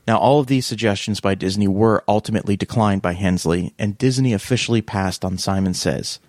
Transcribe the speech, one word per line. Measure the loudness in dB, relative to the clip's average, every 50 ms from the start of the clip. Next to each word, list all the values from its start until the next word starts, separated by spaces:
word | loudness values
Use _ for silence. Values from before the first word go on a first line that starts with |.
| _ 0
Now, | 2 2
all | 4 4 4 4
of | 2 2
these | 0 0 0
suggestions | -2 -4 -2 0 0 0 0 -2 -4 -4 -2
by | 0 0 0
Disney | 0 -2 -2 0 0 0 2
were | 2 4 4 4 4 2 2 2
ultimately | 0 0 0 -2 -4 -2 -2 -2 -2
declined | -2 -2 -2 0 0 2 2 2 0
by | 0 -2
Hensley, | -2 0 0 0 0 0 0 0 0 0 -2 -4 -6 -4
and | -4 -4 -2 0
Disney | 0 0 2 2 2 2
officially | 0 0 0 -2 -2 -2 0 0 0 -2
passed | -2 -2 -4 -2 -2 -2 -2 -4 -4
on | -4 -4 -4
Simon | -2 -2 0 0 0 0 -2
Says. | -2 -2 -2 -2 -2 -4 -8 -10 -12 _